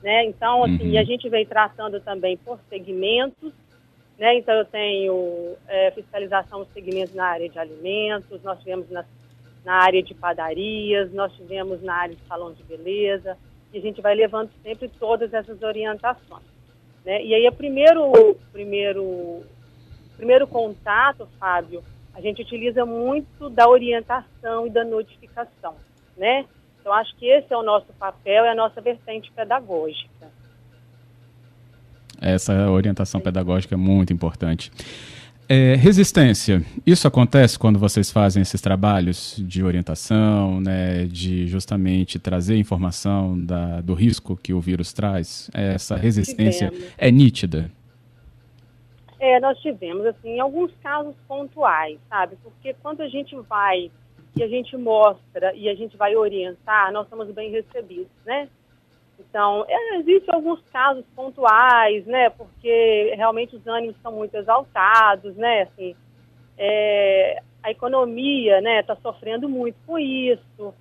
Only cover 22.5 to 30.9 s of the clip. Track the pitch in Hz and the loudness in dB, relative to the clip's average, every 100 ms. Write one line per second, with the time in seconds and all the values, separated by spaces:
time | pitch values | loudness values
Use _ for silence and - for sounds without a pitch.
22.5 | 233 233 233 240 233 240 294 285 - 294 | -8 -4 -2 -4 -4 -4 -4 -6 -16 -10
23.5 | 233 233 247 240 233 226 247 - _ 233 | 4 6 6 4 -6 -4 -8 -8 _ -10
24.5 | 226 233 220 233 220 220 _ 240 - 233 | -8 -4 -4 -2 -6 -8 _ -20 -16 -16
25.5 | _ 175 165 - _ _ - 196 262 269 | _ -18 -18 -20 _ _ -6 0 0 -2
26.5 | _ _ _ 202 202 220 - 240 285 277 | _ _ _ -2 -2 -2 -6 2 4 4
27.5 | 240 220 208 - - 196 - 202 208 233 | -4 0 0 -2 -12 -12 -10 0 2 2
28.5 | 226 226 220 220 240 - 220 214 - 214 | 2 -2 -2 -6 -6 -10 -14 -14 -12 -4
29.5 | 247 233 175 156 156 - _ - _ - | -4 -4 -6 -6 -10 -16 _ -20 _ -20
30.5 | _ _ _ _ | _ _ _ _